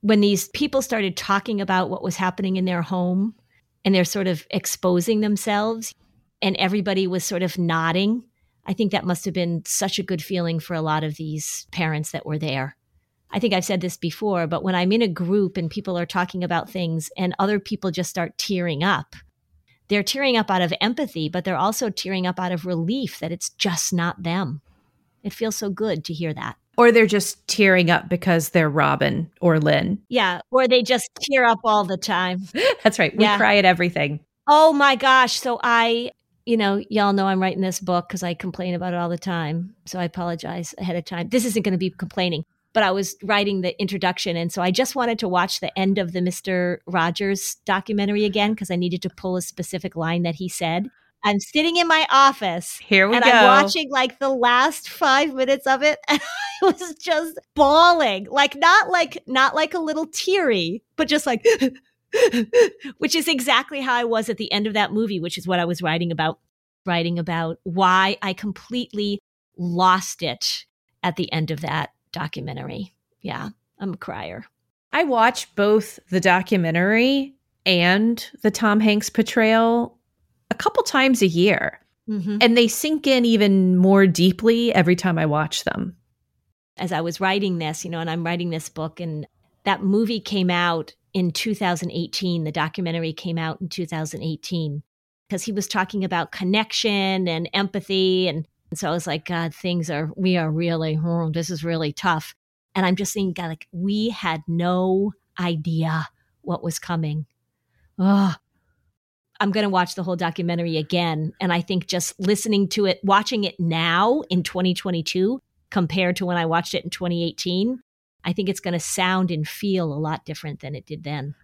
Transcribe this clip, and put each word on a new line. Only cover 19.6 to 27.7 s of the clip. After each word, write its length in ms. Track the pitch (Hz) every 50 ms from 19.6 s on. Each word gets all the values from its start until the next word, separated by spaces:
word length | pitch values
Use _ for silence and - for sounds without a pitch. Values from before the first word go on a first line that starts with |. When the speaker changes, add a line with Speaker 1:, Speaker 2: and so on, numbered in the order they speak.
| _ _ _ _ _ _
Speaker 1:
they're 140 | 202 208 196
tearing 340 | 202 - 277 285 269 247
up 140 | 226 214 -
out 120 | 196 185 180
of 100 | 165 170 -
empathy, 480 | - 214 240 233 302 233 - 165 156 151
but 160 | 170 180 175
they're 120 | 190 185
also 340 | 139 170 202 220 - 262 220
tearing 360 | 185 - - 190 196 185 180
up 120 | 180 180 -
out 120 | 185 180 180
of 120 | 170 151
relief 540 | 180 180 165 165 165 226 269 262 - - -
that 140 | - 156 170
it's 180 | - - -
just 420 | _ _ - 196 175 160 - - -
not 300 | 175 170 175 - - 185
them. 400 | 170 165 185 196 123 143 147 _ _ _ _ _ _ _ _ _ _ _ _ _
It 100 | 202 -
feels 240 | - 233 226 208
so 120 | - - 202
good 360 | 196 - 208 220 185 160 151
to 80 | - 170
hear 180 | 151 170 160 151
that. 240 | - - 113 117 _ _ _ _ -
Speaker 2:
Or 140 | 240 240 226
they're 140 | 233 220
just 400 | 196 202 208 185 - - _ _
tearing 440 | - - - 208 196